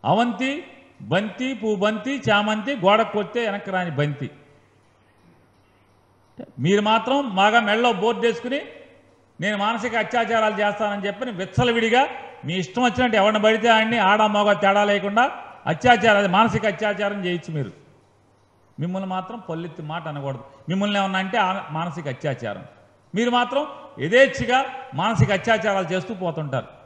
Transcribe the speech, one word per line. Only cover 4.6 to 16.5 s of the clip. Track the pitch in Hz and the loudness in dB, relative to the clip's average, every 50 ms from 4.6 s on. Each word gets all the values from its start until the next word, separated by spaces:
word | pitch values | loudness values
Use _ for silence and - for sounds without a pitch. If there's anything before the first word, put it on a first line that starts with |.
| _ _ _ _ _ _ _ _ _ _ _ _ _ _ _ _ _ _ _ _ _ _ _ _ _ _ _ _ _ _ _ _ _ _ _ - - - _ - | _ _ _ _ _ _ _ _ _ _ _ _ _ _ _ _ _ _ _ _ _ _ _ _ _ _ _ _ _ _ _ _ _ _ _ -20 -20 -18 _ -4
మీరు | 120 165 202 208 | 0 2 2 2
మాత్రం | 208 214 220 226 - 247 262 285 277 240 185 | 4 2 2 2 2 0 0 0 0 -2 2
బాగా | 180 196 208 214 240 | 4 4 6 6 4
మెడలో | 220 202 208 226 240 247 | 4 4 0 2 2 2
బోర్డు | 226 180 202 233 233 190 | 2 2 0 0 0 2
వేసుకుని | 208 233 220 - - 247 262 294 - - - - - - - _ _ _ _ _ _ _ _ - | 0 0 0 -2 -6 -6 -6 -6 -6 -10 -18 -20 -20 -20 -20 _ _ _ _ _ _ _ _ -6
నేను | 160 202 214 202 | -4 -4 -2 0
మానసిక | 202 214 233 226 208 247 220 | -2 -2 -2 -2 -4 -4 -2
అత్యాచారాలు | 226 214 - - 240 233 196 233 226 220 214 208 190 | -2 -2 0 0 -2 0 2 2 2 2 2 0 0
చేస్తానని | 208 208 202 208 226 208 202 202 190 | 0 -2 0 -2 -4 -4 -4 -4 -6
చెప్పని | 202 202 208 262 247 | -6 -6 -6 -8 -8
విచ్చలవిడిగా | 214 170 190 185 - 226 254 247 233 233 233 226 233 247 277 302 - - - - - - - | -6 -8 -8 -4 0 0 2 2 2 2 2 4 4 4 2 2 -2 -12 -14 -16 -18 -12 -8
మీ | 143 170 | -6 -4
ఇష్టం | 190 - - - 240 | -4 -6 -4 -2 0
వచ్చినట్టు | 254 240 190 247 254 247 220 | 0 0 2 2 0 2 4
ఎవరిని | 208 196 214 214 214 | 4 4 4 2 4
పడితే | 202 214 220 214 214 233 | 4 4 4 4 4 4
ఆయన్ని | 226 220 220 226 240 233 | 4 4 4 2 0 2
ఆడ | 196 190 208 214 | 4 4 4 4
మగ | 214 214 208 208 208 208 | 4 2 4 2 4 4
తేడా | 202 160 190 196 196 202 208 | 2 4 4 4 4 4 4
లేకుండా | 202 202 202 180 202 202 226 254 - - - - - - - - | 4 2 0 0 0 2 2 2 2 0 -8 -14 -16 -20 -8 -4
అత్యాచారం, | - 165 156 - 247 240 214 196 226 208 202 | -4 -4 2 6 6 6 6 6 4 6 6
అది | 202 190 | 4 4
మానసిక | 175 196 226 226 | 4 4 4 4